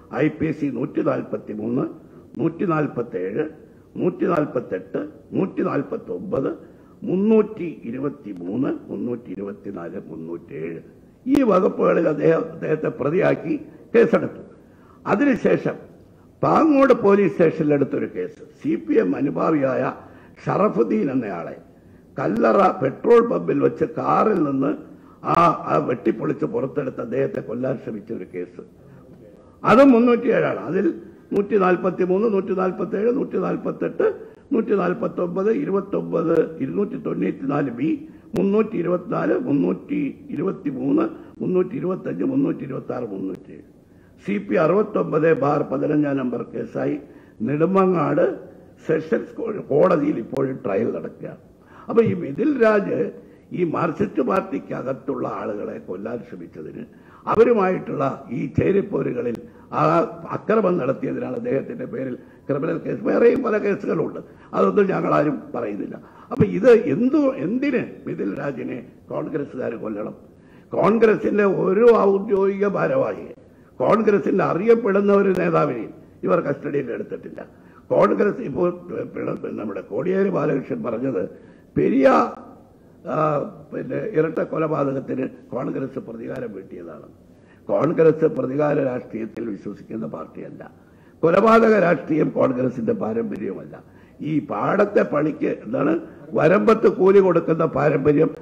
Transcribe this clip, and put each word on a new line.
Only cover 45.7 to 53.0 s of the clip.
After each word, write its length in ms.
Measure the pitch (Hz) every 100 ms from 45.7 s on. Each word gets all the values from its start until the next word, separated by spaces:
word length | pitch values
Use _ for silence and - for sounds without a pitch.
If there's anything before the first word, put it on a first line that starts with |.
പതിനഞ്ചാം 460 | 139 143 147 143 139
നമ്പർ 260 | 123 120 -
കേസായി 420 | 117 131 139 135 147 - - - - 113
നെടുമങ്ങാട് 920 | 147 170 190 185 175 143 143 381 311 - - - - -
സെഷൻസ് 480 | 160 - 226 - -
കോ-, 280 | - 196 -
കോടതിയിൽ 460 | 139 185 165 143 -
ഇപ്പോഴും 320 | 107 - 135 -
ട്രയൽ 240 | 101 98 117 -
നടക്കുകയാണ്. 460 | - - - - - - - - -
അപ്പൊ 140 | 226 220
ഈ 20 | 190
മിഥിൽ 280 | 147 143 277 262
രാജ് 360 | 220 208 185 -